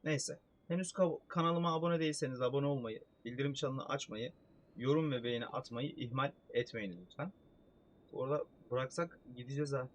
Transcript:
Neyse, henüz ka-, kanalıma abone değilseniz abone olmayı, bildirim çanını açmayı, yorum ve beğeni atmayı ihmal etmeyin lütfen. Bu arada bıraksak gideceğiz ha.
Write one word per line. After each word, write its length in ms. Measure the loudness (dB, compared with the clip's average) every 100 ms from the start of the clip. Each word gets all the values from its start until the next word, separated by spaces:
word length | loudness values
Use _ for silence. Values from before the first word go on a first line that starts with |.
Neyse, 360 | 2 0 0 -8 _ _ -4
henüz 240 | -4 -2
ka-, 280 | 2 2 2 -2
kanalıma 480 | 2 4 4 4 4
abone 240 | 4 4
değilseniz 420 | 2 2 -2 2
abone 240 | 2 4 2
olmayı, 380 | 0 -2 -6 -10 _ -10
bildirim 280 | -2 -2
çanını 360 | 0 -2 -2 -2
açmayı, 420 | -4 -4 -6 -6 -8 -20 -20 -20 -2
yorum 340 | 2 4 4
ve 120 | 0
beğeni 220 | 0 -2 -2
atmayı 440 | -6 -6 -6 -4
ihmal 420 | -4 -4 -2 -2 -4 _
etmeyin 560 | -2 0 -4 -6 -8 -14
lütfen. 260 | -8 -8 -8 -20 -20 -20 -20 -20 -20 -12
Bu 100 | -4
arada 220 | 0 0 -2 -10 -4
bıraksak 480 | -2 -2 -2 -4 -6 -16 -14
gideceğiz 380 | -6 -2 0
ha. 140 | 0 -2